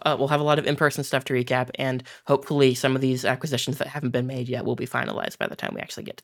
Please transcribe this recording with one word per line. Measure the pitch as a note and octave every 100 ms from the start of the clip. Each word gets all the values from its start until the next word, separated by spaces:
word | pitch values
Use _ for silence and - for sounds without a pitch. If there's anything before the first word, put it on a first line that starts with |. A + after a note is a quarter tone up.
| D#3
uh, | B2
we'll | C#3
have | D3
a |
lot | D3 D3+
of | -
in-person | D3 D3 D3
stuff | C3+ C3+ -
to |
recap, | B2+ B2 B2+ B2+ -
and | C3+ B2+ - - -
hopefully | C#3 - D3 C3 B2
some | - C3
of |
these | C3 B2+ -
acquisitions | B2+ D#3+ A#2+ - -
that | -
haven't | D3 C3
been | B2 B2+
made | C3 B2
yet | A#2+
will | A#2+ A#2+
be | A#2+
finalized | B2+ A2+ - - -
by | -
the | -
time | -
we | G1+
actually | - -
get | -
to | -